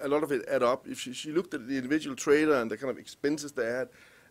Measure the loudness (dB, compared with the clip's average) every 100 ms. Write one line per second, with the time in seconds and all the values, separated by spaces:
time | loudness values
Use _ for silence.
0 | 0 0 2 -2 0 2 4 2 -2 -10
1 | -8 -10 -4 -4 -2 -6 -4 -4 0 -2
2 | -2 -4 4 6 6 4 2 -4 -4 -6
3 | -10 -4 -2 -2 -4 -4 -2 -2 -6 -10
4 | -20 -20 -16